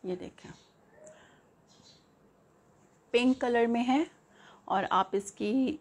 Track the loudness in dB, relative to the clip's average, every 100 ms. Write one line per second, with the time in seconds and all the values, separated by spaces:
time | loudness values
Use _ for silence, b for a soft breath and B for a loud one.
0 | -8 -8 -10 -16 -20 -20 _ _ _ -20
1 | -20 B B B _ _ _ _ -20 -20
2 | _ _ _ _ _ _ _ _ _ _
3 | _ 2 2 2 2 2 2 2 2 0
4 | 0 -8 _ b b b -4 -2 0 0
5 | 0 -4 -6 -6 -2 0 -2 -4